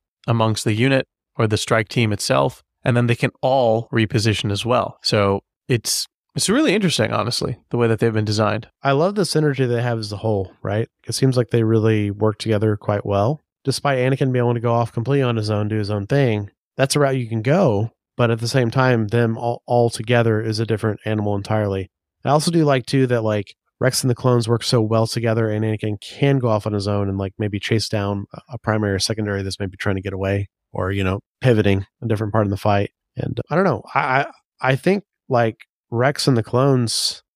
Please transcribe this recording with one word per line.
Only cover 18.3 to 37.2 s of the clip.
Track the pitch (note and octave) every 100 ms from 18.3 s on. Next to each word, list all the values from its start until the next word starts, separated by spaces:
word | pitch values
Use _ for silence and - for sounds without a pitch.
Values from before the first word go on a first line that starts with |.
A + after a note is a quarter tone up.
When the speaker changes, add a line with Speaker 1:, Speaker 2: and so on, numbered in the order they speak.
Speaker 2:
at | A2+
the | A#2
same | C3+ A#2
time, | C3+ B2+ A#2 G#2
them | A#2+ A#2 A2+
all, | A#2 A#2+ -
all | A#2+ A#2+
together | - A2+ A#2+ A2+ G#2+
is | A2+ A2
a | A2+
different | G#2+ A2 G2+ G#2+
animal | G#2+ G#2 G2+
entirely. | G2+ G#2+ G#2 F#2+ F#2+ _ _ _ B2
I |
also | D3+ E3+
do | E3 D3
like, | C3+ -
too, | C#3 B2+
that, | A#2+
like, | A2 G#2+ - - _ -
Rex | B2+ -
and | C3
the | A#2
clones | B2+ A#2+ A2
work | A#2
so | - B2
well | G#2+ A2+ A2+
together, | A#2+ A2+ A2+ A2
and | G#2+
Anakin | A2 G#2+ G#2+ G#2
can | - - C#3 C#3
go | B2
off | G#2+ A2
on |
his | G#2 G2+
own | G2+ G2
and, | G2
like, | G2 -
maybe | G#2 G2+
chase | - A2+ -
down | G#2+ G2+ G2+ G2+
a, | - -
a | A#2+
primary | - G#2+ G#2
or | G2
secondary | - A2 G#2 G2
that's | F#2+ -
maybe | F#2+ F#2+
trying | - F#2+
to |
get | F#2+
away | F#2+ G2 G2 G2 _ _
or, | - F#2
you | G2
know, | F#2 G2 _ -
pivoting | C3 G#2+ G2+ G2 G2 -
a | A#2
different | G#2+ G#2+
part | A2 G2+
of |
the | G2+
fight. | G#2+ G2+ G2+ _ _ -
And, | - -
uh, | -
I | D#3+
don't | G3
know. | A2+ -
I, | C3+
I, | D3 C3+ D3+ - _ -
I | C3 C3
think, | F3 G3 - _ -
like, | B2 A2+ - - _ -
Rex | A#2 C3 - -
and | A#2+
the |
clones | - A#2+ C#3 B2+ A2+ - - -